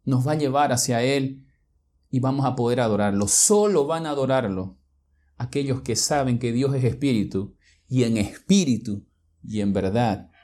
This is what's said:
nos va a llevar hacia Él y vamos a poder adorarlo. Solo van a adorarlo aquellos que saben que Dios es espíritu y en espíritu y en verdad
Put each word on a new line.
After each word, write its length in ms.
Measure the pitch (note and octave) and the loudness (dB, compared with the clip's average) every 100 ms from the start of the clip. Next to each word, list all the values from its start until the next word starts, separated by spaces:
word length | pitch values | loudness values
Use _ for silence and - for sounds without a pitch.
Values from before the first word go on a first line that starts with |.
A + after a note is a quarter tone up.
nos 220 | - B2+ B2+ | -2 0 0
va 80 | |
a 40 | D#3 | 0
llevar 340 | C#3+ C#3 D3 | 0 2 2
hacia 300 | B2 - A#2+ | 0 0 0
Él 440 | B2+ C#3 C3+ C3+ - _ _ _ _ _ _ | 2 0 -2 -6 -18 _ _ _ _ _ _
y 100 | C3 | -2
vamos 260 | C3 C#3 C3+ | 0 0 0
a 100 | - | 0
poder 240 | A#2+ B2 | 0 0
adorarlo. 480 | A#2 G#2 G#2 G2+ G2+ | 2 2 2 0 0
Solo 580 | - - G#3 G#3 F3 C#3+ | 2 4 4 4 2 0
van 200 | E3 D#3+ | -2 -4
a 60 | |
adorarlo 680 | C#3 C3 C3 A2+ F#2 G2 - _ _ _ _ _ - | -2 0 0 0 -4 -6 -12 _ _ _ _ _ -12
aquellos 440 | B2+ C#3+ C#3 C3 | -6 -4 -4 -4
que 140 | - A2 | -4 -4
saben 440 | - D3 C3 A#2 | -2 0 0 0
que 120 | A#2+ | -2
Dios 240 | A#2 C3+ C3+ | 0 0 0
es 80 | |
espíritu 720 | B2 B2 C#3+ A2+ G2 F#2+ G2 - _ _ - | 0 0 0 0 0 -4 -6 -10 _ _ -4
y 160 | B2+ | 0
en 140 | A#2 A2+ | 2 2
espíritu 920 | G2+ - - G3 D#3 A2+ - G2+ - _ _ _ | -2 -4 2 4 4 0 -2 -8 -10 _ _ _
y 180 | - G#2+ | -8 -2
en 120 | G2+ | 0
verdad 560 | G2 F#2+ A2+ A#2 F#2 - _ | 0 0 0 0 -2 -8 _